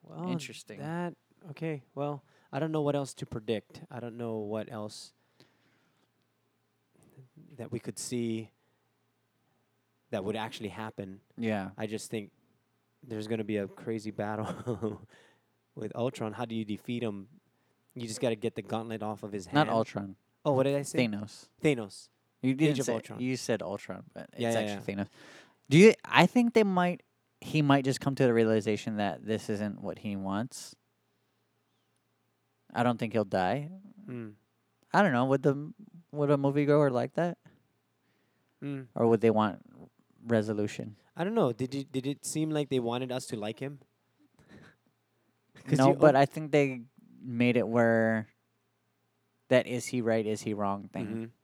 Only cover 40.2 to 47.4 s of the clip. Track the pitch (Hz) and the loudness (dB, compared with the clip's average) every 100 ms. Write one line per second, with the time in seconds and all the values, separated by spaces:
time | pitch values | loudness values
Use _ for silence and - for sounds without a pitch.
40.2 | 117 117 104 104 104 - 113 104 _ - | 0 2 2 -2 -2 -4 -12 -14 _ -6
41.2 | 180 226 143 110 127 139 135 131 131 143 | -2 2 2 0 -4 -6 -6 -6 -6 -8
42.2 | - 156 156 151 139 131 117 123 127 127 | -6 -4 -2 -2 0 -2 -2 -4 -4 -8
43.2 | - 113 104 110 135 143 _ _ _ _ | -6 -8 -8 -8 -10 -10 _ _ _ _
44.2 | _ _ _ - - _ _ _ _ _ | _ _ _ -20 -20 _ _ _ _ _
45.2 | _ _ _ - - 135 135 139 151 131 | _ _ _ -20 0 6 6 8 8 8
46.2 | 139 160 156 147 139 127 117 _ _ 123 | 4 0 2 4 4 -2 -12 _ _ -16
47.2 | 127 117 | -8 2